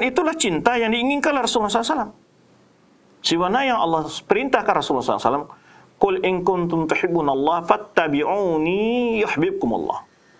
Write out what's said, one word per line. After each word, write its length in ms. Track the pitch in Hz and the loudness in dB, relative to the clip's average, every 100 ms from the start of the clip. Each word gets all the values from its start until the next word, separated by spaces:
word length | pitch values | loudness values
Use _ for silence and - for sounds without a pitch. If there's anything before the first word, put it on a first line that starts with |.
| 247 | 0
itulah 300 | 254 320 320 | 0 0 0
cinta 400 | 233 156 233 240 | 0 0 0 2
yang 140 | 226 | 0
diinginkan 420 | 233 254 285 311 285 | 0 0 0 0 0
oleh 80 | |
Rasulullah 300 | 233 247 208 | 0 0 0
sallallahu 100 | 226 | 0
alaihi 160 | 233 302 | -2 -4
wasallam. 220 | 208 - _ _ _ _ _ _ _ _ _ _ | -4 -10 _ _ _ _ _ _ _ _ _ _
Sebagaimana 360 | - 170 180 240 | -2 0 2 2
yang 160 | 269 233 | 0 0
Allah 240 | 165 160 | 0 0
perintahkan 720 | 156 - - 202 269 262 208 170 | -2 -8 0 0 2 0 2 0
Rasulullah 240 | 139 131 | 0 -2
sallallahu 240 | 120 104 | 0 0
alaihi 80 | 113 | 0
wasallam, 160 | 139 147 - - - - _ | -2 -4 -16 -20 -20 -20 _
"Qul 200 | 196 185 180 | 2 2 0
in 80 | 185 | 0
kuntum 480 | 180 180 175 165 160 | 0 0 0 -2 0
tuhibbunallaha 720 | - 185 170 147 135 147 170 | 0 0 0 0 0 0 0
fattabi'uni 1600 | 170 214 208 - 160 143 151 196 190 156 160 190 220 240 240 226 | 2 0 0 0 2 0 0 0 0 0 0 0 0 0 0 0
yuhibbukumullah." 800 | 208 - 156 392 - 98 76 - - _ _ _ | -2 0 0 0 -2 -2 -4 -6 -12 _ _ _